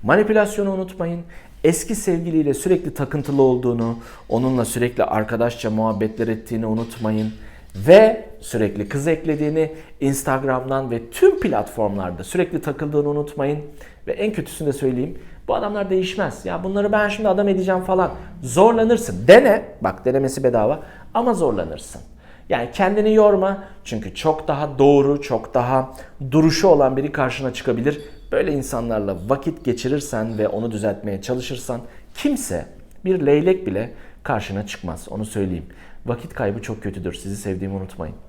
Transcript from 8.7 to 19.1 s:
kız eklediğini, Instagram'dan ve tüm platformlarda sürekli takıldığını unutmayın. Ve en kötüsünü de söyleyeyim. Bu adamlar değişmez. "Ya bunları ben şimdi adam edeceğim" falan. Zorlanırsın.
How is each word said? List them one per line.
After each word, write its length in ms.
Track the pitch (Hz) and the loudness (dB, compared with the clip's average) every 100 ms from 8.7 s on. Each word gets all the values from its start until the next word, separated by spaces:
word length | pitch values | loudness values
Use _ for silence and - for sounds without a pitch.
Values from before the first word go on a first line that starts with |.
| 104 101 | -2 -6
kız 180 | 143 147 | -4 -2
eklediğini, 640 | 160 160 151 151 160 156 160 - - | -2 -2 -2 0 0 -2 -4 -18 -2
Instagram'dan 920 | 139 139 - 131 135 127 131 135 135 | -2 0 -2 0 0 -2 -2 -4 -2
ve 180 | 117 117 | -6 -6
tüm 300 | - 381 - | 4 4 6
platformlarda 840 | 190 117 - - 104 101 92 87 | 0 0 -2 -2 -2 -2 -6 -8
sürekli 380 | 92 175 180 165 | -6 -2 -2 -2
takıldığını 480 | - 139 147 147 147 | -4 -4 -2 0 0
unutmayın. 500 | 147 147 - 139 147 - - - - - | -2 -4 -4 -2 -2 -8 -18 -20 -14 -8
Ve 40 | |
en 220 | - 208 | -4 -2
kötüsünü 340 | 214 - - 151 | -4 -8 -4 -4
de 60 | |
söyleyeyim. 440 | 135 135 123 139 - - - - | 0 -2 -2 -4 -8 -14 -14 -4
Bu 80 | - | -2
adamlar 340 | 208 208 196 | -2 -4 -2
değişmez. 560 | 185 185 208 165 - 190 | 0 -2 -2 -4 -4 -8
"Ya 180 | 175 | -6
bunları 280 | 185 196 202 | -4 -2 2
ben 180 | 214 208 | 2 0
şimdi 200 | 202 214 | 0 0
adam 180 | 190 202 | 2 2
edeceğim" 340 | 185 185 185 | 2 2 0
falan. 300 | 185 180 175 - - - | 2 0 0 -4 -14 -12
Zorlanırsın. 840 | 127 127 220 226 220 233 - | -2 6 6 6 2 2 0